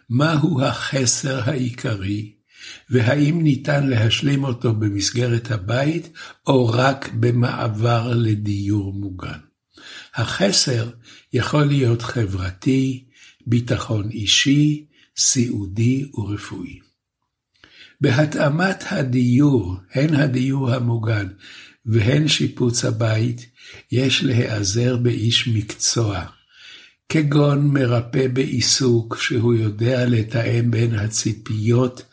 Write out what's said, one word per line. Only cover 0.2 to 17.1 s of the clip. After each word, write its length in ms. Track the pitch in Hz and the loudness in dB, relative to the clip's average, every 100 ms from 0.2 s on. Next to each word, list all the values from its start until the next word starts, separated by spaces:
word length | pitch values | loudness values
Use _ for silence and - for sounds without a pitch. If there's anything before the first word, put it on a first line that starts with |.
| 156 151 160 135 | 2 2 2 2
החסר 880 | 135 120 - 139 123 - 143 131 117 | 0 -2 -4 -2 0 0 -2 -4 -2
העיקרי, 920 | 139 123 120 131 101 95 104 107 _ _ - - - - | -2 -4 -4 -6 -4 -4 -6 -8 _ _ -20 -20 -18 -2
והאם 540 | 123 117 147 147 170 | 0 2 2 2 2
ניתן 440 | 151 123 - 143 135 | 2 2 0 0 2
להשלים 560 | 117 110 - 143 139 | 2 2 2 0 0
אותו 300 | 135 120 123 | -2 -2 -2
במסגרת 760 | 107 107 101 - 120 123 117 - | 0 -2 -2 -2 0 0 0 -2
הבית, 580 | 107 95 123 147 165 - - - - - | -6 -2 0 0 -2 -6 -18 -20 -8 0
או 200 | 135 117 | 2 4
רק 420 | 120 135 131 - 113 | 2 2 0 -4 -2
במעבר 960 | 120 120 120 - 120 107 117 117 120 117 | 0 2 0 -2 -4 0 2 2 0 0
לדיור 800 | 110 104 104 101 101 104 98 | 0 0 -2 -2 0 0 -2
מוגן. 460 | 98 101 90 - 76 - _ _ - - - - - | -6 -8 -8 -10 -12 -18 _ _ -20 -20 -20 -12 -6
החסר 720 | 113 - 196 185 147 120 117 - - - _ | -4 0 2 2 2 0 -4 -10 -20 -20 _
יכול 300 | 123 - 151 | -2 2 2
להיות 380 | 143 143 120 117 | 4 4 2 2
חברתי, 1040 | - 120 98 95 92 - 131 131 131 131 - _ - _ - | -2 -2 -2 -2 -6 -4 0 2 0 -4 -12 _ -20 _ -2
ביטחון 600 | 120 120 117 - 110 104 | 0 0 -4 -2 -4 -4
אישי, 760 | 113 98 - 143 143 151 147 - _ _ - | -4 0 2 4 4 4 2 -6 _ _ -2
סיעודי 960 | - 131 120 101 92 98 120 135 - - | 0 2 0 -2 -6 0 0 0 -4 -8
ורפואי. 640 | 98 101 - 98 87 - _ _ _ | -6 -8 -10 -12 -12 -14 _ _ _